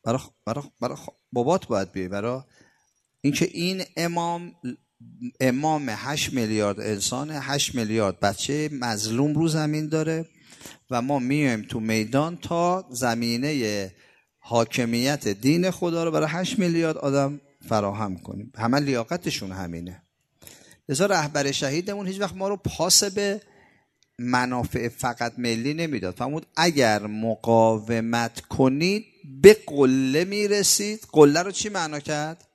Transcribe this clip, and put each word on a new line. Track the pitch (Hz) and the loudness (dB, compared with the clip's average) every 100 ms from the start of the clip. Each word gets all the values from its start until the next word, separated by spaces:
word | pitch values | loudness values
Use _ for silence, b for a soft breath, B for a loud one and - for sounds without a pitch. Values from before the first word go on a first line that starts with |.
برای | 113 127 | -2 -4
خ-، | - _ - | -4 _ -8
برای | 123 | -8
خ-، | 147 _ | -8 _
برای | 120 151 | -8 -8
خ-، | - _ _ | -16 _ _
بابات | 123 123 185 - | -2 2 0 0
باید | 104 95 | -2 -2
بیای، | 98 92 | -6 -6
برای | 98 110 131 135 b b b b _ _ _ | -6 -6 -8 -12 b b b b _ _ _
اینکه | 143 139 165 | -2 0 -2
این | - 175 190 - - | -2 -4 -4 -8 -4
امام، | 170 170 170 170 175 - 127 - _ _ 117 117 123 _ | -4 -2 -4 -6 -10 -12 -12 -12 _ _ -20 -14 -14 _
امام | 131 127 156 156 135 | 0 2 0 -2 -4
هشت | 107 117 147 - | -6 -6 -4 -4
میلیارد | 131 110 110 104 101 | -2 0 0 0 -2
انسان، | 107 101 101 123 151 | -4 -4 -4 -4 -6
هشت | 151 131 143 - | -8 -4 -2 -2
میلیارد | 127 107 113 101 90 | -2 -2 0 0 0
بچهٔ | 101 98 - 147 151 | -2 0 -4 -4 -4
مظلوم | 143 120 104 110 113 147 | -4 -4 -4 -2 0 2
رو | 151 165 | 2 2
زمین | 156 151 151 156 | 0 0 -2 -2
داره | 156 156 160 165 B B B B B _ | -2 -2 -4 -6 B B B B B _
و | 123 | -4
ما | 127 143 | 0 -2
میایم | 123 147 143 110 | 0 2 2 0
تو | 104 123 | -4 -6
میدان | 110 113 110 135 156 170 | 0 0 2 0 0 -6
تا | - 170 175 185 185 | -4 0 0 -2 -6
زمینهٔ | 120 123 117 117 117 143 151 110 104 95 b b b b _ | -4 -2 0 -2 -2 -2 -2 -2 -2 -6 b b b b _
حاکمیت | - 117 117 - 117 117 131 147 - | -2 0 2 -2 -2 0 0 -2 -2
دین | 98 123 170 185 | 0 2 2 0
خدا | 180 175 170 | -2 -4 -2
رو | 165 | 0
برای | 156 156 | 0 -2
هشت | 170 185 254 | -2 -2 0
میلیارد | 175 165 165 156 | 0 2 0 0
آدم | 143 139 139 147 _ _ - | 0 2 0 -4 _ _ -2
فراهم | 110 101 101 107 90 | 0 0 -4 -6 -8
کنیم. | - 98 110 - | -10 -12 -14 -4
همه | 117 143 | 0 0
لیاقتشون | 143 123 113 175 165 - 95 | 0 -2 -2 -6 -4 -6 -8
همینه. | 95 87 85 87 90 _ _ _ _ B B B B - | -10 -8 -10 -12 -16 _ _ _ _ B B B B -6
لذا | 139 202 | 0 2
رهبر | 185 147 151 139 | 2 0 0 0
شهیدمون | 135 143 151 185 202 185 | -2 -2 -4 -4 -6 -6
هیچ | 196 | -6
وقت | 202 | -6
ما | 180 196 | -4 -4
رو | 202 | -4
پاس | - - 170 - | -6 -2 2 4
به | 202 190 202 202 b b b b b _ _ - | 2 -2 -2 -2 b b b b b _ _ -10
منافع | 123 123 127 123 117 127 117 | 0 2 2 -2 -2 -2 -4
فقط | - 127 117 120 - | -4 -6 -2 -6 -2
ملی | 120 113 127 | -2 0 -2
نمیداد. | 156 165 123 90 | -2 -4 -4 -6
فرمود: | 90 123 156 - - | -4 -6 -6 -6 2
«اگر | 170 143 117 104 104 | 2 6 4 4 -2
مقاومت | 107 113 107 117 113 113 110 107 117 113 120 117 - | -4 -4 -2 4 6 6 4 -2 -4 0 -2 -2 -6
کنید، | - - 131 139 175 208 - _ 147 135 | -10 2 2 4 0 0 -6 _ -20 10
به | 185 214 - | 10 10 2
قله | 143 131 131 131 143 | 4 4 4 2 0
می‌رسید.» | 185 202 208 208 196 - 208 220 - | 0 -2 0 0 2 2 0 -6 0
قله | 151 147 151 | 8 8 8
رو | 190 | -2
چی | 185 214 | -6 -6
معنا | 202 156 147 | -4 -4 -6
کرد؟ | 143 151 156 170 _ | -6 -6 -6 -10 _